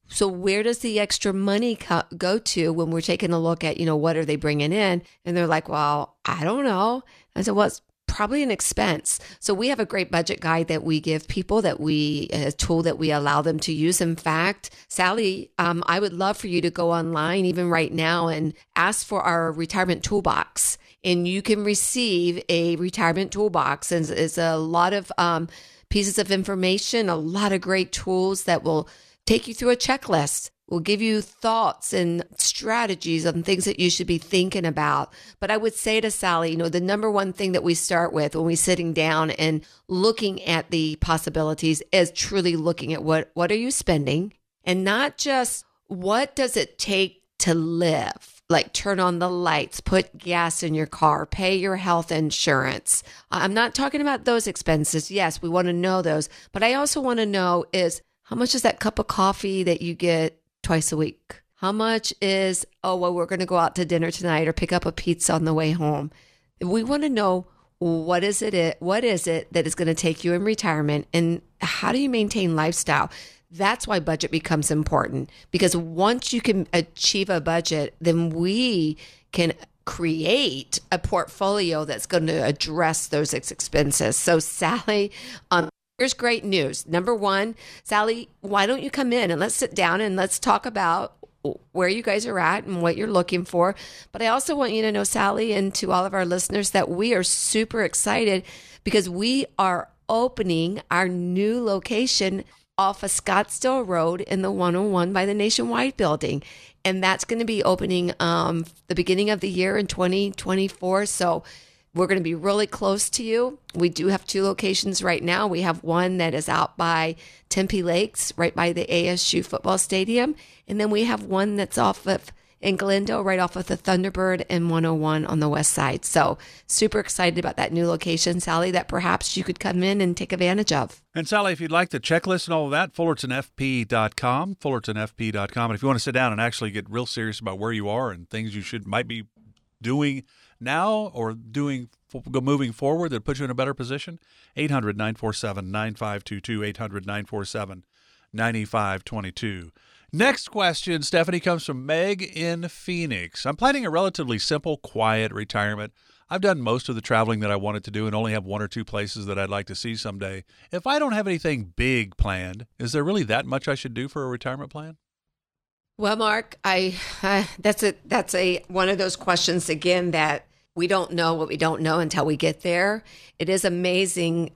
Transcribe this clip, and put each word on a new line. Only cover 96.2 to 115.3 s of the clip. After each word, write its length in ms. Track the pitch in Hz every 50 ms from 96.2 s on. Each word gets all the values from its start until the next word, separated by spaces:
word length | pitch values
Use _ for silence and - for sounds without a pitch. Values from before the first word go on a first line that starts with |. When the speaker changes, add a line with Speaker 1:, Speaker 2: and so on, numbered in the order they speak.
| 185
Speaker 1:
listeners, 440 | 175 180 180 180 - - 208 202 196
that 180 | - 196 180 -
we 260 | 175 175 208 233 240
are 80 | 190 180
super 600 | - - - - - - 220 220 226 - 226 208
excited 580 | 170 - - - 208 208 226 233 208 190 190 185 - - - - - - - _
because 260 | - 185 214 190 180
we 380 | 175 180 202 233 254 269 269 - -
are 320 | - 190 190 180 175 - - _ _ _ -
opening 760 | 226 226 240 254 254 - 220 185 170 165 165 170 196 196 - -
our 160 | - 175 185
new 560 | 185 180 180 175 175 180 185 202 208 226 247 240
location 800 | 220 196 196 - - 240 214 247 254 - - 208 190 185 196 - - - _ _ _ _
off 280 | - 190 196 202 - -
of 60 | 196
Scottsdale 760 | - - - - 190 190 214 - - - - 254 262 269 247
Road 360 | 190 180 170 160 165 175 180 196
in 200 | - - 196 190
the 80 | 190
one 240 | 202 190 180 180 170
oh 80 | 180 196
one 300 | 208 196 180 175 180 202
by 120 | 190 185
the 80 | 202 202
Nationwide 640 | 208 202 214 220 - 240 233 233 233 247 269 269
Building. 460 | - 214 165 151 151 - - 143 143 - - - - - - _ _ _
And 200 | 190 190 190 185
that's 200 | 185 190 185 -
gonna 200 | - 240 226 233
be 180 | 220 226 208 -
opening, 500 | - 185 180 202 196 185 180 175 175 - -
um, 480 | - 170 170 170 165 170 165 165 165 - - - _ _
the 80 | 175
beginning 340 | 160 175 - 185 185 208 208
of 80 | 214 190
the 100 | 175 202
year 280 | 185 180 180 190 202
in 100 | 214 208
twenty 460 | 190 - - 185 180 185 190 202 202 190
twenty-four. 720 | - - - 185 190 190 196 - - - 185 185 196 208
So 380 | 202 - - 185 175 165 165 165 - - - - - _ _ _ _ -
we're 140 | 165 185 175
gonna 120 | 196 190
be 140 | 170 160 165
really 320 | 165 151 196 202 208 208
close 420 | 202 - - 214 196 196 208 - -
to 120 | - - 240
you. 380 | 220 220 226 240 254 269 - _ - -
We 120 | 180 170 175
do 200 | 170 - - 190
have 180 | 196 185 -
two 160 | - - 196 196
locations 640 | 196 196 - - 196 196 190 - 202 190 175 180
right 180 | 185 175 - -
now. 240 | 170